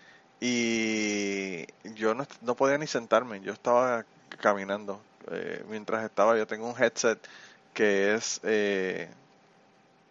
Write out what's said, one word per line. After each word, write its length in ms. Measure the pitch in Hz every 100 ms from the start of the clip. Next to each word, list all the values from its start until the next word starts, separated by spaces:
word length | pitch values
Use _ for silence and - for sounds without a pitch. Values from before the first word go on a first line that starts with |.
| - - _ -
Y 1300 | 123 120 117 113 110 110 104 104 101 98 95 85 - - - 110
yo 180 | 110
no, 140 | 117 139 -
no 140 | 117 120
podía 220 | 135 143
ni 100 | 151
sentarme, 540 | 127 113 110 123 101
yo 120 | 98
estaba 520 | 104 - 120 127 117 - - - -
caminando, 640 | 107 101 98 101 104 101 - _ -
eh, 320 | 90 87 - -
mientras 360 | 107 104 110 110
estaba, 320 | - 104 113
yo 100 | 110
tengo 200 | 107 113
un 140 | 123
headset 380 | 117 - 117 107 - - - - _
que 420 | - 107 98 98 110
es, 240 | - -
eh, 640 | 101 107 101 98 92 92 87 95 _ _ _ _ _ _ _ _ _